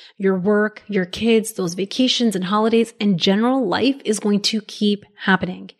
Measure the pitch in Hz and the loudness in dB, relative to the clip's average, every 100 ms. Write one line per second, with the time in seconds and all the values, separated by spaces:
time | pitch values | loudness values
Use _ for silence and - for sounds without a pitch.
0 | - - 190 185 190 208 208 208 - 196 | -20 -4 -2 0 2 2 0 -4 -4 -4
1 | 180 - 220 220 - - 175 180 196 - | -4 -2 2 2 0 -6 -6 -4 -6 0
2 | 254 - 233 196 180 214 220 226 226 - | 0 2 0 0 -2 0 2 2 0 -2
3 | 208 170 185 196 240 269 202 170 254 269 | 0 2 2 2 2 0 0 0 0 0
4 | - 208 208 208 202 220 - - 208 202 | -2 -2 0 0 0 -4 -6 -2 0 0
5 | - - - 190 185 185 190 | -6 -8 0 0 0 -8 -16